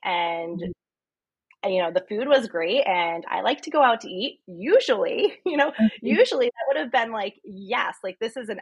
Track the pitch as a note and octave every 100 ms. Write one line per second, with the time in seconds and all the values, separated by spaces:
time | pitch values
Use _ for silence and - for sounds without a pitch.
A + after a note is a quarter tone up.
0 | F#3+ F3 E3+ E3+ E3 E3+ F3+ - _ _
1 | _ _ _ _ _ - G3 F#3 E3 F3+
2 | - G#3 C#4 C4+ A3 E3+ E3+ C4 - F3+
3 | E3+ E3+ - F3+ G#3 C#4+ D#4 D4+ B3+ A3+
4 | D#3+ F#3 B3+ - - E3+ A#3+ B4 - G#3+
5 | E3+ - F#4+ - F#4 D4+ D4+ B3+ A3 -
6 | A#3+ D#4+ B4+ C#4+ B3 - - D#4 C4 B3
7 | A3+ A3 G3+ - - F#3+ F#3+ A#3+ - -
8 | F#3+ - A3+ C4 A3 G3